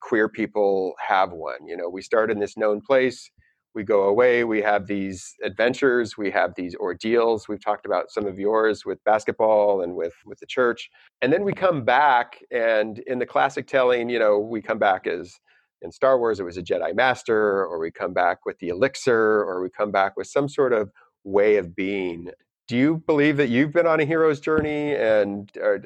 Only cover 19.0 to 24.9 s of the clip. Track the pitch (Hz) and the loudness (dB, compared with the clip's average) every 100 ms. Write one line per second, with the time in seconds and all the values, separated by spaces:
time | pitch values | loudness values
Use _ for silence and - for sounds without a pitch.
19 | - 113 110 107 101 92 92 - 104 98 | 0 2 4 2 0 -4 -6 -4 -2 0
20 | 98 98 98 143 143 143 131 113 104 - | 0 -2 -4 -2 -2 0 2 2 -2 -8
21 | _ _ 98 98 107 104 87 95 95 101 | _ _ -2 2 4 4 2 -4 -4 -2
22 | 90 85 87 - _ _ - 120 143 165 | -4 -6 -12 -18 _ _ -6 0 2 0
23 | - 151 147 143 135 117 151 165 170 156 | 0 2 2 2 2 2 2 2 2 2
24 | 147 160 160 143 160 156 151 147 147 | 0 2 2 0 -2 -2 0 -2 -2